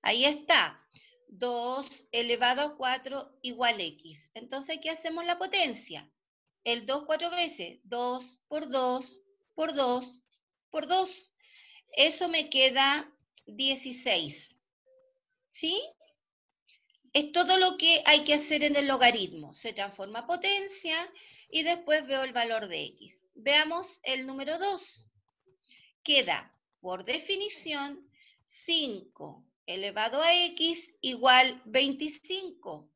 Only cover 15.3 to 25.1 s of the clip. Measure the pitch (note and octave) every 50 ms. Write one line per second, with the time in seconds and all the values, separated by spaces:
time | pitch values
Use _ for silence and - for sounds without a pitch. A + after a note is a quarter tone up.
15.3 | _ _ _ _ _ - - D#4+ F4+ G#4 C#5+ D#5+ - _ _ _ _ _ _ _
16.3 | _ _ _ _ _ _ _ _ _ _ _ _ _ _ _ _ - C#4 D4 D4
17.3 | - F4 F4+ F#4 F#4 F#4+ F#4 F#4 F#4 - D#4 E4 E4 D4+ - - D4+ D4+ D4 D4
18.3 | D4 D4 D4 - D4+ D4 D4 D4 D4 C#4+ C#4+ C#4 C4+ B3+ B3+ A#3+ A#3+ A3 F#3+ E3
19.3 | - D#3+ D3+ - - - - A#3 A3 - G3 G3+ G3 - F#3+ G3 G#3+ A#3 A#3+ -
20.3 | F4 F4 F#4 G4 G4+ G4+ G4 G4 G4 - - E4 D#4+ E4 F4 F4 - - - -
21.3 | - - - _ - D#4 D#4 E4 F4 E4+ E4+ - D4+ D#4 C#4+ C4 C4+ C4+ C4 C4
22.3 | A#3+ A#3+ A#3 A#3 A3+ A3 G#3+ F#3+ E3+ D#3 D3 - - _ - - - _ _ _
23.3 | _ - A3 C4+ C#4+ D4+ D#4 D#4 E4 E4+ F#4 F#4 - - _ - C4 C4 C4 C4
24.3 | C4 C4+ C#4 C#4+ D#4 E4+ F#4 G4+ G4 - - - - - - _